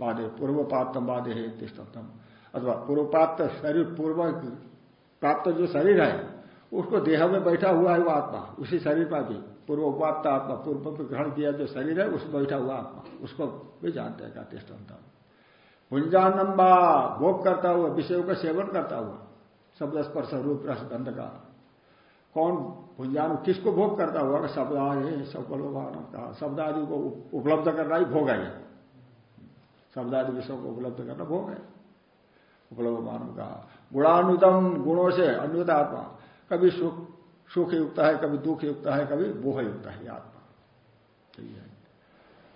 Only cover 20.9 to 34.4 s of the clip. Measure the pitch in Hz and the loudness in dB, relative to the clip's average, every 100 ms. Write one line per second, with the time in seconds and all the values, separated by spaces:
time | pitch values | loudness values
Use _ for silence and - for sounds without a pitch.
20.9 | 120 127 113 - - - - _ _ _ | -8 -8 -8 -10 -14 -20 -20 _ _ _
21.9 | _ _ _ _ 156 170 349 269 - - | _ _ _ _ 0 2 0 -4 -10 -18
22.9 | - 131 143 156 156 190 180 - 175 202 | -10 -4 -2 0 0 0 2 2 2 2
23.9 | 208 160 160 135 147 147 156 131 143 143 | 2 -2 0 0 0 -2 -4 -2 0 0
24.9 | 139 143 151 135 - - 139 143 139 135 | 0 -2 -4 -6 -10 -8 -6 -6 -6 -8
25.9 | 151 - - 123 113 151 143 156 156 147 | -10 -12 -12 -12 -8 -6 -4 -2 -2 -2
26.9 | 147 139 - - 143 135 156 160 156 147 | -4 -4 -8 -8 -2 2 4 2 0 0
27.9 | 165 160 147 135 104 90 - - - _ | 2 2 2 2 0 -2 -10 -18 -20 _
28.9 | - - _ _ - - - _ _ _ | -20 -20 _ _ -20 -20 -20 _ _ _
29.9 | 131 123 131 131 127 127 135 131 117 127 | -10 -4 -2 -2 -4 -8 -8 -8 -8 -8
30.9 | 120 117 - 160 175 202 - - - - | -8 -10 -10 -4 -4 -4 -10 -16 -20 -20
31.9 | _ _ _ _ _ _ _ _ 113 120 | _ _ _ _ _ _ _ _ -4 -2
32.9 | 117 113 117 120 113 107 - - - _ | -2 -6 -8 -10 -10 -12 -12 -16 -20 _
33.9 | 135 156 175 185 180 | 2 6 6 6 6